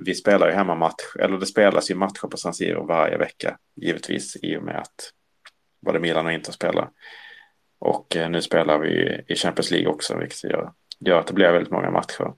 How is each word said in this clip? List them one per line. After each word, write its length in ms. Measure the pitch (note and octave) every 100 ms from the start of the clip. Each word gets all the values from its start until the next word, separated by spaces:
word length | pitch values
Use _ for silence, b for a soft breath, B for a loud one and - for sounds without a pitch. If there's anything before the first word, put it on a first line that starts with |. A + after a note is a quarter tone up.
| F2
vi 100 | F2
spelar 320 | G#2 G2 E2+
ju 60 |
hemmamatch, 640 | F#2 F#2 E2 D#2+ - - -
eller 180 | F#2 F#2+
det 80 | F#2+
spelas 460 | - G2+ - -
ju 40 | F2+
matcher 320 | F#2+ - -
på 100 | -
San 160 | F2
Siro 320 | E2 E2+ E2 D#2+
varje 320 | E2 E2 E2
vecka, 400 | D#2+ - - - _ -
givetvis, 640 | E2+ - - - - -
i 140 | E2+ D#2+
och 60 |
med 120 | - -
att 320 | - - - _ _ _ - _ _ _
både 180 | E2 E2
Milan 260 | E2+ D#2+ E2
och 60 |
Inter 180 | E2 -
spelar. 380 | - E2+ - - B B B B B B _ _ _
Och, 360 | - - - E2
eh, 140 | E2
nu 120 | E2+
spelar 380 | - E2+ D#2+ D2+
vi 440 | D#2+ E2+ G1+ G1+ -
i 80 | F2
Champions 360 | F2 - -
League 160 | E2+ E2+
också, 280 | D#2 - G1+
vilket 260 | G1+ -
gör, 280 | - - - - _ -
gör 200 | F#2 E2+
att 80 | D#2+
det 60 |
blir 180 | F#2+ F2
väldigt 200 | F2 -
många 200 | F#2 F2+
matcher. 420 | F2 - - G1+